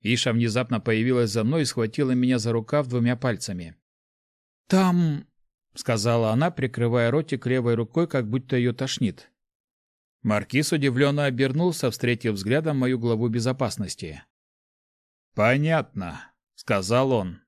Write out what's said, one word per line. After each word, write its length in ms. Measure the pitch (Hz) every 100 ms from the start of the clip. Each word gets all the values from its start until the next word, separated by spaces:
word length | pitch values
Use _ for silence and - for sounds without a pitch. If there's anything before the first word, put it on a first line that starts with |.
Иша 320 | 101 120 127
внезапно 460 | 117 117 110 123 117
появилась 500 | 120 110 120 127 113
за 140 | 110
мной 180 | 110 160
и 40 | 131
схватила 460 | - 110 127 135
меня 280 | 127 127 127
за 120 | 117
рукав 360 | 117 110 147 131
двумя 280 | 123 120 120
пальцами. 600 | 131 101 - 90 85 - _ _ _ _ _ _ _ _ _
"Там", 600 | 185 185 175 165 143 - _ _ _ _ -
сказала 560 | - 110 110 117 110
она, 200 | 113 165
прикрывая 600 | 175 131 117 117 120 117
ротик 340 | 143 160 131 120
левой 300 | 127 120 117
рукой, 320 | 113 160 175
как 200 | 135 110
будто 280 | 123 - 127
её 180 | 120
тошнит. 580 | 117 131 - 110 - - _ _ _ _ _ _ _ _ _
Маркиз 480 | 113 104 - 131 151
удивлённо 540 | 165 139 123 143 143 143
обернулся, 640 | 127 135 139 180 165 131
встретив 440 | - 120 117 117
взглядом 440 | 104 98 139 160 139
мою 220 | 127 127
главу 280 | 117 113 120
безопасности. 960 | 117 117 131 117 - 98 - 82 71 _ _ _ _ _ _ _ _ _ _ _
"Понятно", 1000 | - 107 135 151 160 113 98 87 78 - _ _ -
сказал 500 | - 101 95 120 135
он. 300 | 120 92 92